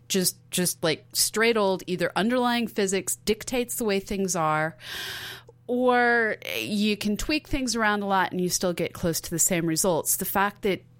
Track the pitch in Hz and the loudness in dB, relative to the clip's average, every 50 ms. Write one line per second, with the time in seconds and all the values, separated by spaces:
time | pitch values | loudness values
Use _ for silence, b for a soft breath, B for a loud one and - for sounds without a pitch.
0 | - - - 196 180 175 - - - - - - 180 170 - - - 165 151 - | -8 -2 0 2 2 0 -2 -4 -12 -6 -2 0 0 0 -2 0 0 0 0 0
1 | - - - - - - - 214 220 233 233 220 208 190 190 170 - - 180 175 | -4 -8 -2 -2 0 0 2 2 4 4 4 4 4 2 2 0 -2 -4 -2 -2
2 | 175 - - 175 190 226 247 254 247 240 240 240 233 208 - - 202 190 190 190 | -2 0 0 0 0 2 2 2 2 2 2 0 -2 -2 -2 -2 0 0 0 -2
3 | 185 - - - - - 214 214 - - - 254 247 240 - - 240 214 196 196 | -2 -2 -6 -4 0 -2 -2 -2 -2 -4 -2 -2 -2 -2 -4 -4 0 0 0 0
4 | 196 - 208 190 190 185 180 180 160 156 156 156 156 160 160 B B B B B | -2 -4 -4 -2 -2 -2 0 0 0 2 2 2 0 -2 -4 B B B B B
5 | B B B B B B B B B B - _ _ - 247 247 254 247 247 247 | B B B B B B B B B B -20 _ _ -4 -2 2 2 4 4 6
6 | 240 240 240 233 226 214 202 - - - 80 113 113 113 208 202 208 214 208 202 | 6 4 4 4 2 2 -2 -4 -6 -8 -6 -6 -4 -2 0 0 2 2 2 0
7 | - 208 208 196 - - 302 302 - - - 277 262 240 220 233 220 208 208 208 | 0 -2 -2 -2 -2 -2 -2 -2 -2 -2 -4 -2 -2 -2 -2 0 2 2 2 0
8 | 202 196 196 190 180 - - 180 180 180 - - - 180 175 170 170 - - - | 0 0 2 2 2 0 0 -2 -2 0 0 0 0 0 0 -2 -4 -4 -4 -4
9 | - 175 160 - - - 170 160 - - 190 170 160 165 160 160 - 196 170 147 | -2 -2 -2 -2 -4 -4 -2 0 0 2 2 0 0 0 0 0 2 2 2 0
10 | - - - - 190 - - 202 196 208 202 - - 208 180 - - - - - | 0 -2 -2 -2 -2 -2 0 0 0 0 -2 -2 -2 -2 -2 -2 -4 -14 -18 -8